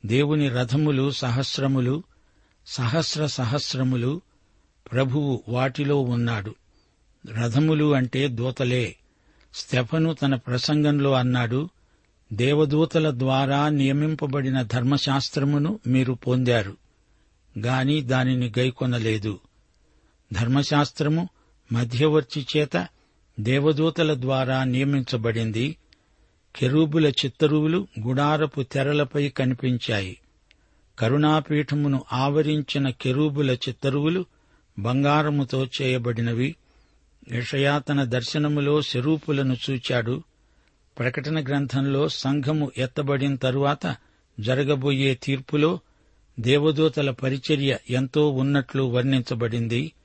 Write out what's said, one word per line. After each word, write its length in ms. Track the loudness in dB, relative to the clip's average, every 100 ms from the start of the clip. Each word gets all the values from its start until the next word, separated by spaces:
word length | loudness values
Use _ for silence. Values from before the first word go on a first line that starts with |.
| 0
దేవుని 420 | 0 2 2 0
రథములు 640 | 0 0 0 2 2 0
సహస్రములు, 920 | -2 -2 -2 -2 -2 0 0 0 -2 -8 _ _ _ _ _ -14
సహస్ర 600 | -4 -2 0 -2 -2 -4
సహస్రములు, 920 | -2 -2 -2 -4 -2 0 0 -2 -4 _ _ _ _ _ _ -4
ప్రభువు 500 | 0 0 0 0 -2 -4
వాటిలో 520 | -2 -2 -2 0 0
ఉన్నాడు. 540 | 0 0 0 -2 -6 -14 _ _ _ _ _ _ -8
రథములు 640 | -2 0 2 2 4 4
అంటే 340 | 2 0 0 -2
దూతలే. 680 | -2 -4 -2 0 0 -2 -8 _ _ _ _ _
స్తెఫను 600 | -16 -2 -2 0 0 0
తన 200 | 0 0
ప్రసంగంలో 800 | 0 -2 -4 0 2 2 2 2
అన్నాడు, 560 | 2 2 0 0 -2 -4 _ _ _ _ _ _
"దేవదూతల 760 | 0 2 4 4 4 2 2 0
ద్వారా 580 | 0 0 2 2 2 2
నియమింపబడిన 960 | 2 2 2 0 -2 -2 -2 0 -2
ధర్మశాస్త్రమును 1160 | 0 0 2 0 0 -2 -2 0 2 2 0 -2 0
మీరు 260 | 2 2
పొందారు, 640 | -2 0 0 4 2 0 -10 _ _ _ _ _ _ _ -6
గాని 420 | -2 0 0 0
దానిని 520 | 0 0 2 0 -2 0
గైకొనలేదు." 840 | -2 0 -2 0 0 -2 -4 -8 _ _ _ _ _ _ _ _ _
ధర్మశాస్త్రము 960 | -4 0 0 2 2 0 0 0 0 -2 _ _ _ _
మధ్యవర్తి 720 | -2 -2 2 4 4 0 -8 -4 -2
చేత 320 | 0 -2 -4 _ _ _ _ -6
దేవదూతల 720 | 0 2 2 2 0 2 0
ద్వారా 500 | 0 0 0 0 0
నియమించబడింది. 1120 | 0 0 0 0 -2 -2 0 0 -2 -2 -4 -6 _ _ _ _ _ _ _ -2
కెరూబుల 500 | 2 4 2 4 2
చిత్తరువులు 840 | 2 -4 0 2 4 2 0 -4 -8
గుడారపు 600 | -2 0 2 2 0 -2
తెరలపై 680 | -4 -2 0 0 0 0 -2
కనిపించాయి. 920 | 0 -2 0 -2 -2 -2 -4 -4 -12 _ _ _ _ _ _ _ -2
కరుణాపీఠమును 1040 | 0 4 4 2 2 -2 0 0 0 0 -2
ఆవరించిన 800 | -2 2 2 2 0 -2 -2 -2
కెరూబుల 600 | -2 -2 0 0 0 0
చిత్తరువులు 760 | 0 -4 -4 -2 0 0 -2 -4 _ _ _ _ -6
బంగారముతో 880 | -2 2 4 4 2 0 0 -2 -4 -2
చేయబడినవి. 760 | -2 0 -2 -2 -2 0 -2 -4 _ _ _ _ _ _ -8
యెషయా 460 | -8 -4 0 2 0
తన 260 | 0 -2
దర్శనములో 800 | 0 -2 -2 -2 0 0 2 0
సెరూపులను 760 | 0 -2 0 -2 0 -2 0 -2 -2
చూచాడు. 520 | -4 0 -2 0 -6 -8 _ _ _ _ _ _ -4
ప్రకటన 460 | -4 -4 -4 -4
గ్రంథంలో 640 | -2 -2 -2 -2 0 0 -2
సంఘము 600 | -2 -2 -2 0 -2 -2 -4
ఎత్తబడిన 580 | -4 -4 -2 0 0 0
తరువాత 600 | -2 0 0 -2 -4 -6 _ _ _ -8
జరగబోయే 720 | -2 0 0 0 0 2 0
తీర్పులో 680 | 0 -2 -4 -2 2 2 0 _ _ _ _ _ -4
దేవదూతల 680 | 2 4 4 2 0 2 -2
పరిచర్య 680 | -2 -4 -4 0 0 2 -2 -2
ఎంతో 380 | -2 0 2 2
ఉన్నట్లు 540 | 2 2 0 0 -2
వర్ణించబడింది. 1120 | 0 0 2 0 0 -4 -2 -2 -2 -2 -4 _